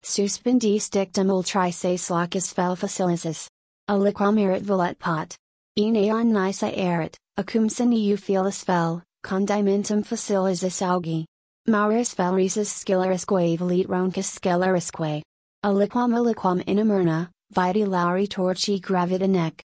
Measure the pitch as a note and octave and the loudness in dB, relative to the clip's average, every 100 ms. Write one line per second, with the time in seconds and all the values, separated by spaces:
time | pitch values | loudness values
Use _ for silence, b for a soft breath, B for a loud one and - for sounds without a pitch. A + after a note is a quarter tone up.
0 | - - G3+ - A#3+ B3 A3 G#3 - G3+ | -4 -2 -2 -2 0 2 4 0 0 -2
1 | G3 G#3 F#3+ F#3+ F3+ G3+ F3+ F3 F#3 F3+ | -2 0 2 2 0 0 0 0 -2 -2
2 | - E3+ F3 F#3+ - - F3+ F3+ G3+ - | -2 -2 -2 -2 -4 -2 -2 -2 -4 -2
3 | F#3 E3+ E3 D#3 - _ _ _ - G3+ | 0 0 -2 -6 -12 _ _ _ -2 2
4 | G3+ G3+ G3+ G#3+ G3 F#3 G3+ F#3+ F3 - | 2 2 2 2 2 0 0 0 0 -2
5 | F#3 D#3 E3+ - _ _ _ - G#3+ A3+ | -4 -4 -6 -14 _ _ _ -2 2 2
6 | G3+ A3 A#3 G#3 F#3+ G3 G#3+ G#3 F#3 E3+ | 2 2 2 2 0 -2 -4 -2 0 0
7 | D#3+ - _ - F#3+ A3+ A3 - A#3+ A#3 | -4 -10 _ -8 -2 0 0 0 2 2
8 | G#3 G3+ - F#3+ F#3+ - - F3+ E3 E3+ | 2 0 0 0 0 -2 -2 0 0 -4
9 | - _ - F#3+ G3+ G#3 G3+ G3+ G3 G#3 | -10 _ -4 -2 0 2 2 2 0 -2
10 | G#3 A3+ - G3 F#3+ F3 F#3 - F#3 F3+ | -2 -6 -2 0 0 0 -2 -2 0 0
11 | E3 E3 D#3+ _ _ _ - G#3 G#3 A3+ | 0 -4 -6 _ _ _ 0 2 2 2
12 | A#3+ - F3+ F#3+ F#3+ G#3+ G#3 - - F#3 | -2 -2 0 2 0 0 -4 -4 0 0
13 | F#3 F#3 - G3 E3+ E3 F3+ F3+ - F3+ | 2 -2 0 0 2 0 0 0 0 0
14 | F#3 F3+ F#3+ - F#3+ F3 F#3 F3+ - - | -2 -2 -6 -4 0 0 2 0 -2 -6
15 | D#3+ D3+ - _ _ _ G#3 G3+ G3+ A#3+ | -4 -4 -8 _ _ _ 0 2 2 0
16 | B3 A#3 A#3+ A3 F#3 F3+ - G3 A3 G3 | 0 2 0 0 0 0 0 2 2 4
17 | F3 D#3+ F3 _ _ - F3+ G3+ G3+ F#3 | 2 0 -4 _ _ 0 0 2 0 0
18 | F3 F3+ G3+ G3+ F#3 F#3 - G3+ F3+ F#3 | 0 0 -2 -2 -2 -2 -2 -2 0 0
19 | F3 F#3 F#3+ F#3 E3 - - | 2 0 2 2 0 -4 -20